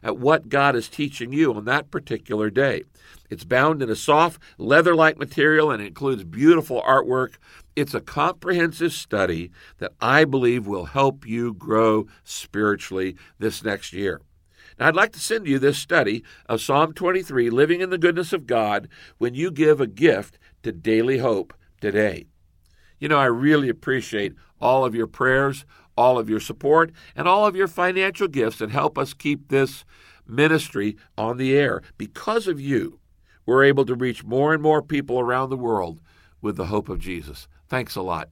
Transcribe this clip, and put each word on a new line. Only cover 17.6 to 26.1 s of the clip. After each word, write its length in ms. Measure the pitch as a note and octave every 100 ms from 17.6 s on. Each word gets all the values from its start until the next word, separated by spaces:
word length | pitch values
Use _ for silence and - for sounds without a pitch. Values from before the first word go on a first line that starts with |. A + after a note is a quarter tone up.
| D3+ F3
in 120 | F#3
the 60 | F3+
Goodness 360 | E3+ E3+ E3
of 120 | F#3 B2
God, 440 | A#2 G#2+ G2+ E2+ - - _
when 160 | A#2+
you 160 | B2+ F3+
give 300 | D3 D#3 C#3+
a 80 | A#2
gift 500 | G2 D#3+ G2+ G#2 _ _ _
to 100 | A#2
Daily 460 | E2+ G#2 A2 B2 C3+
Hope 340 | B2 G2+ - - _ _
today. 460 | G#2 G2+ G#2+ E2+ - _ _ _ _ _ _ _
You 80 | D3+
know, 100 | D3
I 80 | C3
really 440 | A#2 C#3 D3+ C3+
appreciate 640 | A2+ - C3 - G#2+ G2+ - _ _
all 240 | A#2+ C3
of 100 | B2+
your 140 | A2+ A2
prayers, 560 | - C3 C3 C#3 C#3 - _ _ -
all 240 | B2